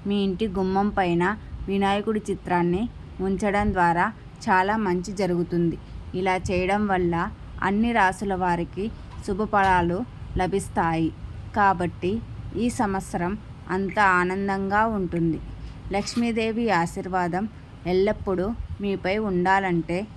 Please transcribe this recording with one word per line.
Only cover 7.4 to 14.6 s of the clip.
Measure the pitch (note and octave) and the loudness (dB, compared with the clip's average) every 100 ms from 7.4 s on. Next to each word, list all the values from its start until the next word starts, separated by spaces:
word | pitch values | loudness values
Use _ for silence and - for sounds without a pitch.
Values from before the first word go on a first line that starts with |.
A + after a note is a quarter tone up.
| - - | -14 -4
అన్ని | F#3 G3+ A#3 | 0 2 2
రాసుల | A#3 F#3 F#3 G3+ | 4 4 2 -2
వారికి | F#3 F3+ E3+ E3+ F3+ A3 - - - | 0 0 0 -2 -4 -6 -6 -12 -10
శుభఫలాలు | - G3 G#3+ G#3 F#3+ F3+ F3 F3+ B3 - - - | -4 -2 2 4 6 4 4 0 -4 -10 -6 -2
లభిస్తాయి. | F#3 G3 - - E3+ E3 D#3+ - - - - | 0 0 -2 0 0 2 0 -4 -12 -12 -4
కాబట్టి | A3 G3 F3+ F3 - F3+ A3+ - - - F3+ | 4 4 4 -2 -2 -2 -2 -6 -10 -8 -2
ఈ | A#3+ | -2
సంవత్సరం | A3+ G#3 G3 F#3+ F#3+ F3 G#3+ - - - | 0 0 0 -4 -4 -2 -4 -10 -16 -4
అంతా | F#3 G3 G#3+ G3 F3+ | -2 0 4 4 6
ఆనందంగా | F3+ F#3+ G3 G3 | 2 0 -2 -2